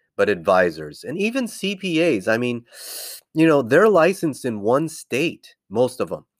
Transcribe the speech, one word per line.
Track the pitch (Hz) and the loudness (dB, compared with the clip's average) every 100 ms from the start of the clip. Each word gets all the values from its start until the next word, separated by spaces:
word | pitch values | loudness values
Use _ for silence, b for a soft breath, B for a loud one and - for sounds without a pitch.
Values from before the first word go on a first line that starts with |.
| _ - | _ -2
but | 101 | 0
advisors. | 95 82 92 90 78 76 73 | 0 2 4 4 0 -12 -14
And | 92 156 | -10 -4
even | 208 262 240 | -4 -2 -6
C | - 190 196 | -6 -6 -6
P | 185 160 | -4 0
As, | 170 113 98 | 2 0 0
I | 113 | 0
mean, | 123 120 120 B B B B B _ | 0 -4 -8 B B B B B _
you | 160 160 | 2 4
know, | 147 | 4
they're | 110 147 220 | 4 4 6
licensed | 185 165 196 160 123 | 4 2 2 -4 -4
in | 127 107 | -6 -4
one | 101 131 160 | 0 0 0
state, | - - 123 160 - - _ - | -8 -6 -4 -4 -6 -18 _ -8
most | 101 123 - | -2 -2 -2
of | 92 | -8
'em. | 85 - _ | -8 -12 _